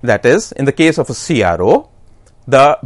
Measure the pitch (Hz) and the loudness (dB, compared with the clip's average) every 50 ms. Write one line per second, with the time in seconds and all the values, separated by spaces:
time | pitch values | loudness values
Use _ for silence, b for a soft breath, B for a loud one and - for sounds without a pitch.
0 | - 120 107 101 - 120 135 202 220 - - - 139 135 135 - 160 160 156 - | -4 -2 -2 0 2 0 0 0 -2 -6 -8 -4 -4 -4 0 0 0 0 0 0
1 | 135 - 123 - - - 170 123 101 90 85 85 90 104 160 277 311 - _ _ | -4 -6 -8 -10 -8 -4 -2 -2 0 0 0 0 0 2 0 0 0 -6 _ _
2 | - - - _ _ _ _ _ _ - 127 131 135 147 147 - - | -20 -20 -20 _ _ _ _ _ _ 0 2 4 4 4 2 0 -4